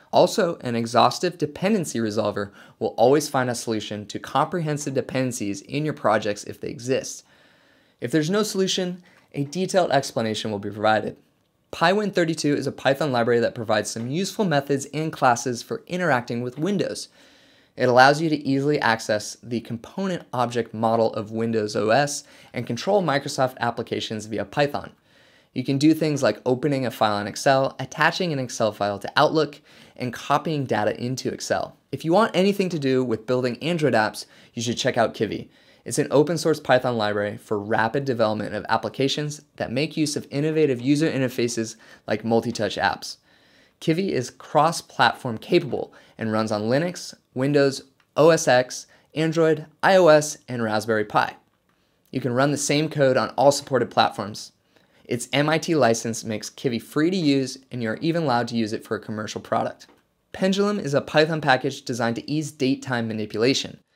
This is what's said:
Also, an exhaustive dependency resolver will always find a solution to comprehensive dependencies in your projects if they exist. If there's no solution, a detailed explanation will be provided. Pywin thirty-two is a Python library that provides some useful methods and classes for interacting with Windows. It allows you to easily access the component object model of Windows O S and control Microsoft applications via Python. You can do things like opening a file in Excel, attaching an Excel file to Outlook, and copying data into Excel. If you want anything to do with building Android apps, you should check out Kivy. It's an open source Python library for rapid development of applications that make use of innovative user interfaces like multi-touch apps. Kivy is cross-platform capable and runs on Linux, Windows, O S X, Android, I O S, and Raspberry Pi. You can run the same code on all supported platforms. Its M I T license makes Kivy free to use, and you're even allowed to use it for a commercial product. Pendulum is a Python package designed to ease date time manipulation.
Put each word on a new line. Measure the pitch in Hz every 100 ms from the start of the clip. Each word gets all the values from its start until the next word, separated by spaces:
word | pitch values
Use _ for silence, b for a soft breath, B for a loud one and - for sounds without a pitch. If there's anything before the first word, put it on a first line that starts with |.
| b
Also, | 123 160 - 175 -
an | 123 117
exhaustive | 117 117 120 - 180 170
dependency | 147 - 190 220 151 117
resolver | 113 107 104 98 101 B B -
will | 110 -
always | 120 147 147
find | 135 127
a |
solution | 120 - 110 - 104 101
to | -
comprehensive | - 135 156 180 156 147 147
dependencies | 131 - 131 131 120 101 98
in | - 139 151
your |
projects | - 110 110 104 104
if | - -
they | -
exist. | - 120 127 - - b b b b b b b b
If | 123
there's | 156 151
no | 208
solution, | 214 190 190 190 180 180 b b b
a | -
detailed | 143 175 185 190 170
explanation | 139 135 - 113 107 110
will | 104
be | 101
provided. | 104 107 107 104 - _ _ _ _ _
Pywin | - 170 202 208
thirty-two | - 165 160 147
is | 143 135
a |
Python | - 131 139 156
library | 123 117 117
that | 110
provides | 123 110 107 101
some | 113 120
useful | 151 190 -
methods | 196 143 139 143 131
and | 147 160
classes | - 131 120 131 117
for | - - -
interacting | 180 175 127 120 120
with | 123 147
Windows. | 170 202 - 107 - b b b b b b
It | - 127
allows | 123 131 147
you | 165
to | 151
easily | - 135 139 151
access | 113 113 - 107 - -
the | 117 117
component | - 117 - - 196 175 -
object | 123 120 120 113
model | 110 113 113 113
of | 113 107
Windows | 113 117 110 107
O | 113 107
S | 120 143 143 B B B
and | - 120
control | 117 - 202
Microsoft | 170 139 139 - 127 -
applications | 117 117 113 104 - 110 107
via | 104
Python. | 101 - 143 101 82 - b b b b b
You | -
can | 131 135
do | 156
things | 160 156 139
like | 120 107 -
opening | 127 151 139
a | 123
file | - 110 104
in | 104
Excel, | - 143 135 135 -
attaching | 131 - 165 - 180
an | 139
Excel | 127 - 110
file | 104 101 101
to | - -
Outlook, | 147 156 147 - B B B -
and | 123
copying | - - 143 170 151
data | 127 107 107 -
into | 123 127 117
Excel. | - - 95 - - _
If | 139 160
you |
want | 180 226
anything | 165 196 196 185
to | 170
do | 135 127
with | 127 110 -
building | 127 127 117
Android | 147 175 147
apps, | 113 107 - b b b
you | -
should | 117 110
check | 131 120
out | 113
Kivy. | - 104 87 - b b b
It's | - -
an | 143
open | 135 151 165
source | 165 151
Python | - 127 131 117
library | 104 104 104 110
for | - 107
rapid | 104 107 110 143 135
development | 117 110 107 104
of | 104 -
applications | 113 107 - 135 143 147 147 _ -
that | 107
make | 123 160 160
use | 147 143
of | -
innovative | 139 156 156 151 120
user | 123 147 160
interfaces | 120 127 123 120 117 110 - B B -
like | 107
multi-touch | 110 113 117 113 104 -
apps. | 92 - - - b b b b b _
Kivy | - 160 196
is | 127 120
cross-platform | - - 156 156 165 - - 120 - 127 110
capable | - 175 143 107 - B B -
and | 110
runs | 110 110
on | 107
Linux, | 110 135 180 175 - - _
Windows, | 123 135 147 139 135 - _ _ -
O | 156
S | 160 147
X, | 123 127 - b b b
Android, | 143 160 160 160 151 156 _
I | 175 190
O | 170
S, | 151 147 - -
and | 127
Raspberry | 110 107 110 110
Pi. | 107 147 - - _ _ _ _ _ _ _
You | 131
can | 123
run | 120 143
the | 139
same | - 147 151
code | 151 135 127
on | 110
all | - 139
supported | 139 - 131 113
platforms. | - 110 - 101 110 - _ b b b b
Its | - 120 -
M | 135 151
I | 160
T | 156
license | 160 120 117 120 113
makes | 110 107 -
Kivy | - 135 117
free | - 147 160
to | 196
use, | 151 139 131 - -
and | 123
you're | 113 110
even | 165 165
allowed | 151 120 117
to | 117
use | 107
it | 110
for | - 107
a |
commercial | - 107 107 107
product. | - 117 117 - - _ _ _ _
Pendulum | - 190 190 202 208
is | 139
a | 139
Python | - 156 156 160
package | 147 131 139 127
designed | - 120 117 117
to | -
ease | 151 143
date | - 135 135
time | 135 120 113
manipulation. | 110 107 107 123 135 - - _